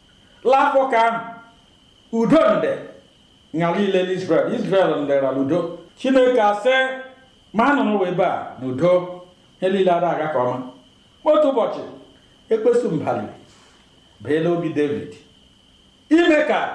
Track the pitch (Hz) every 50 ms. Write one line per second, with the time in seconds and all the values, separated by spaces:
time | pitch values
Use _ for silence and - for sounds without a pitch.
0 | _ _ _ _ _ _ _ _ - 226 269 269 285 285 269 269 269 262 247 226
1 | 233 233 220 - - - - - - - _ _ _ _ _ _ _ _ _ _
2 | _ - - 226 226 180 269 320 285 - - - - - - - - - - -
3 | - _ _ _ _ _ _ _ _ _ - 160 170 170 180 196 208 190 190 180
4 | 185 185 185 175 - - 160 156 - - - 247 - 165 185 190 180 165 151 143
5 | 143 139 143 139 135 131 135 139 135 135 160 175 170 - - - - - _ -
6 | - 262 262 262 254 247 247 226 208 208 202 - 240 254 262 262 262 254 - -
7 | - - - - - _ _ _ _ _ - 202 233 277 285 262 220 208 214 196
8 | 185 180 170 175 185 160 135 - - - - - 127 131 127 127 165 180 180 180
9 | 175 180 - - - - _ _ _ _ _ - 185 190 202 190 185 180 170 170
10 | 175 165 160 156 156 - - 123 123 123 123 127 - - - - _ _ _ _
11 | _ _ _ _ - 311 302 320 302 269 262 226 202 - - - - - - -
12 | - - - _ _ _ _ _ _ - 220 220 220 240 240 240 - 202 165 143
13 | - 139 120 107 104 - - - - - - - - _ _ _ _ _ _ _
14 | _ _ _ - - 123 147 160 160 170 170 165 165 156 - 147 147 143 - -
15 | - - - - - _ _ _ _ _ _ _ _ _ _ _ _ _ _ _
16 | _ - 302 330 349 339 302 302 - - 208 170 143 - -